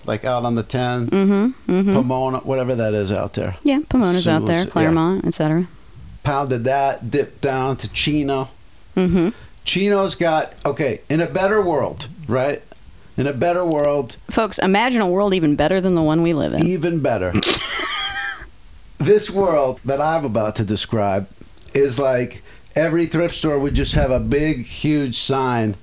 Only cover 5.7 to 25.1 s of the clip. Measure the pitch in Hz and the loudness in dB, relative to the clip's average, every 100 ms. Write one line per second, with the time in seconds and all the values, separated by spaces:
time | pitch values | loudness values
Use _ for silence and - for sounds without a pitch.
5.7 | - - - - - - 139 139 123 117 | -6 -20 -18 -18 -8 -4 -2 0 -2 0
6.7 | 139 139 - 117 143 131 - 139 131 131 | 2 0 -2 -2 -2 -2 -4 -2 0 -2
7.7 | 131 - - - 147 139 135 131 - - | -2 -6 -4 -2 0 0 -2 -4 -10 -20
8.7 | - - - 185 180 170 - - - - | -20 -6 0 2 4 2 -2 -12 -12 -4
9.7 | 175 202 202 196 - 170 156 139 - 147 | 0 2 2 0 0 0 0 -2 -6 -6
10.7 | 139 143 107 - 156 165 160 196 214 185 | -2 -2 -4 -2 -2 0 0 2 2 2
11.7 | 147 98 - - 180 151 120 135 - - | 0 -2 -4 -12 -12 -4 0 0 -4 -10
12.7 | - - - - - 139 131 175 175 175 | -20 -20 -20 -10 -4 -2 0 0 2 0
13.7 | 156 147 143 131 - - - 220 - 190 | 2 2 0 -2 -8 -4 -2 0 0 2
14.7 | 196 247 247 190 185 208 190 156 143 151 | 2 2 2 2 2 2 2 2 2 2
15.7 | 190 185 170 156 160 170 156 78 156 165 | 2 2 2 4 4 2 2 0 0 0
16.7 | 180 170 170 135 110 92 101 - - - | 0 0 0 0 0 0 0 0 0 -4
17.7 | - - - 807 807 807 - - - - | -6 -6 -6 -6 -6 -8 -10 -14 -20 -20
18.7 | - - - 147 214 208 190 190 156 131 | -20 -20 -4 2 4 2 0 2 2 0
19.7 | 120 120 139 151 165 143 110 107 107 101 | -2 -2 0 0 0 0 0 0 -2 -2
20.7 | 104 - 110 101 95 95 - - - - | -2 -2 0 0 0 -4 -10 -20 -20 -4
21.7 | 139 139 123 135 123 123 - - - - | 0 2 2 0 0 -2 -8 -18 -20 -6
22.7 | - 160 165 165 160 170 - 160 143 143 | -2 0 2 0 0 0 0 0 0 2
23.7 | 139 139 151 139 123 113 143 156 139 113 | 0 2 2 2 2 2 2 2 0 -6
24.7 | - 147 151 139 | -4 0 2 0